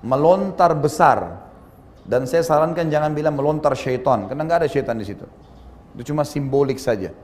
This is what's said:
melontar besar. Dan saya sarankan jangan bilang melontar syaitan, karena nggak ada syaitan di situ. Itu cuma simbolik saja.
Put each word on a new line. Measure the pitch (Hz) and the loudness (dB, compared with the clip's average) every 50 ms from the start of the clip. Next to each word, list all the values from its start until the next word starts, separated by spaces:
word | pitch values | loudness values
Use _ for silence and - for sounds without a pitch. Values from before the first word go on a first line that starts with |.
melontar | - 113 131 135 147 160 180 190 196 196 185 - 185 170 160 | -2 0 0 2 6 4 4 4 2 -4 0 2 2 2 2
besar. | 151 143 151 - - 180 147 123 101 - - - - - - - - - - - - - - - - - | 2 0 -2 2 4 4 4 4 2 0 -8 -12 -16 -18 -20 -20 -20 -20 -20 -20 -20 -20 -20 -20 -20 -8
Dan | - 104 127 135 | -2 -2 -2 -2
saya | 131 - 165 | 0 0 0
sarankan | 165 165 156 147 156 160 170 170 170 160 | 0 2 2 2 2 2 0 -2 -2 0
jangan | 147 151 151 151 151 | 0 0 0 0 -2
bilang | 147 151 156 151 | 0 -2 -2 -2
melontar | 139 135 147 156 151 143 147 135 | 0 0 0 0 2 2 0 0
syaitan, | 127 - 135 127 123 127 147 127 113 98 95 | 0 -2 -4 -4 -2 0 0 0 0 0 -6
karena | 123 143 156 160 | -6 -6 -4 -2
nggak | 170 170 170 | 0 0 0
ada | 143 | 0
syaitan | - 139 127 127 117 | 0 -2 -2 -2 -4
di | 113 104 | -6 -6
situ. | 95 101 - - - - - - - - - - - - - - - - | -10 -12 -14 -16 -20 -20 -20 -20 -20 -20 -20 -20 -20 -20 -20 -20 -20 -16
Itu | - 120 - 147 | -16 -8 -6 -2
cuma | 151 147 | -2 -2
simbolik | 143 - 147 139 135 131 139 143 131 135 - | -2 -2 -4 -4 0 2 2 2 2 0 -4
saja. | - - 117 101 92 85 - - | 0 -2 -2 -2 -2 -8 -10 -12